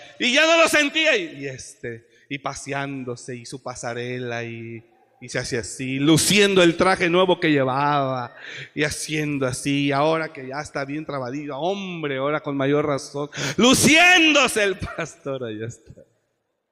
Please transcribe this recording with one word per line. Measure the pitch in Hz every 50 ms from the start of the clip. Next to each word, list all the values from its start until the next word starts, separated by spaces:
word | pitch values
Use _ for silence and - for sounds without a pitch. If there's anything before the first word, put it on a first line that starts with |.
| - - - -
y | - 247 240
ya | 294 320
no | 320 339 330
lo | 330
sentía. | - 330 302 294 277 - 311 320 302 277
Y, | 208 170 156 147 139 139
y |
este, | 139 131 123 - - - _ - 120 117 113 - _ _ _ _ -
y | 135 120
paseándose | - 139 135 - - 135 139 139 139 139 139 135 127 123 120 120 - - 127
y | 120 117
su | - 151 135 -
pasarela | 131 123 - 131 120 117 123 120 123 123 127 127 120 117 117 117
y, | 117 117 117 113 117 117 110 - _ _ _ _ _ _ _
y | - 120
se | -
hacía | 127 123 - 131 117
así, | 104 - - - 135 127 135 135
luciendo | 143 156 160 151 - - 185 208 202 202 196 185 175
el | 170 165
traje | 170 180 190 185 185 180
nuevo | 170 170 180 190 185 175 170
que | - 160
llevaba | 147 139 131 131 127 139 143 143 147 143 135 131 131 127 120 117 - - - - - 139 139 - -
y | 143 147
haciendo | 151 - - - - 151 156 151 147 147 139 135
así. | 127 123 - - 143 139 143 143 143
Ahora | 139 139 147 160 160 160 156 156 -
que | 143 131
ya | 127 131 147
está | 151 - - 147 139
bien | 135 143 156 156
trabadillo, | - 143 135 127 120 135 147 147 147 139 135
hombre, | 160 180 202 202 196 185 175 165 151 147 135
ahora | 131 135 143 151 147
con | - 147 139
mayor | 139 135 139 143 147 147
razón, | 147 139 131 - - - 143 147 - - 147 139 139 139
luciéndose | - 220 262 262 - - 269 311 320 349 359 359 359 320 311 294 285 262 226 - 220 208
el | 196 185 -
pastor, | - - - - 165 - - - - 139 135 131 123
ahí | 113 107 104 113
está. | 117 - - _ - - - - _ _ _ _ _ _ _ _ _ _ _ _ _